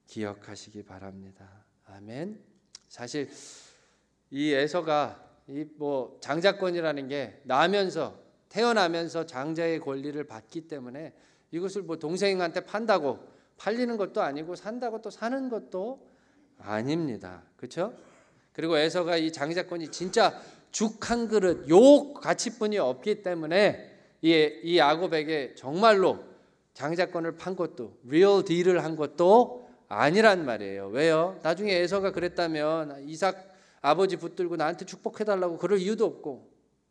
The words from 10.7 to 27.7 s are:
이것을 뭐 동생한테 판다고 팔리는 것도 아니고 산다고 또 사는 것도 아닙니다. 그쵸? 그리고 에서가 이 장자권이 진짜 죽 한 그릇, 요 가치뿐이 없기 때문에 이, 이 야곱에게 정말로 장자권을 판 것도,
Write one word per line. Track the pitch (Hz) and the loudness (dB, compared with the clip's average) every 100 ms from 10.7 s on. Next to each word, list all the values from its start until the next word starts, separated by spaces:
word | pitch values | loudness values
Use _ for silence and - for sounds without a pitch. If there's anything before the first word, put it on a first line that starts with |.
| 143 123 135 156 - _ _ _ | -14 -14 -16 -18 -20 _ _ _
이것을 | 160 185 202 | -8 -6 -8
뭐 | 165 160 | -8 -8
동생한테 | 151 180 202 190 170 175 - | -6 -2 0 0 -2 -4 -6
판다고 | 208 226 190 143 107 - _ _ _ | -6 0 2 0 -4 -12 _ _ _
팔리는 | 202 233 240 226 | -4 -2 -2 -2
것도 | 180 208 | -4 -2
아니고 | 165 139 160 175 | -2 -4 -10 -10
산다고 | 202 240 240 220 | -10 -8 -8 -8
또 | 214 | -12
사는 | - 226 269 262 | -10 -6 -6 -6
것도 | 214 - 185 214 269 _ _ _ _ _ _ | -8 -8 -8 -8 -10 _ _ _ _ _ _
아닙니다. | 98 107 131 165 156 101 92 87 _ _ | -6 -4 -2 -4 -4 -8 -12 -18 _ _
그쵸? | 123 160 208 - - _ _ _ _ | -12 -6 -6 -8 -20 _ _ _ _
그리고 | - 160 156 | -8 0 2
에서가 | 156 175 170 170 | 2 0 0 0
이 | 160 | -2
장자권이 | 156 147 170 180 175 151 | -4 -4 -4 -6 -8 -10
진짜 | - 180 226 180 - - - _ - | -8 -2 2 2 2 -12 -20 _ -4
죽 | 214 - - | -4 -4 -4
한 | 240 226 | -2 0
그릇, | 214 185 156 135 | 2 2 0 6
요 | 175 262 285 - - | 10 12 10 6 -6
가치뿐이 | 151 175 233 - 214 208 | -4 -2 -4 -4 -2 0
없기 | 131 127 208 208 | 0 0 -2 -4
때문에 | 180 170 156 180 196 - - - _ _ | -4 -6 0 4 4 2 -10 -20 _ _
이, | 160 160 151 - | 4 4 4 0
이 | 165 170 | 0 4
야곱에게 | 143 160 180 160 151 156 123 - | 4 2 0 -2 -2 -4 -6 -10
정말로 | 127 165 220 202 170 98 - - _ _ _ | -8 4 6 6 4 2 -8 -20 _ _ _
장자권을 | - 139 170 175 170 165 165 | -8 -4 -2 -2 -2 -6 -8
판 | 180 185 | -10 -6
것도, | 165 | -8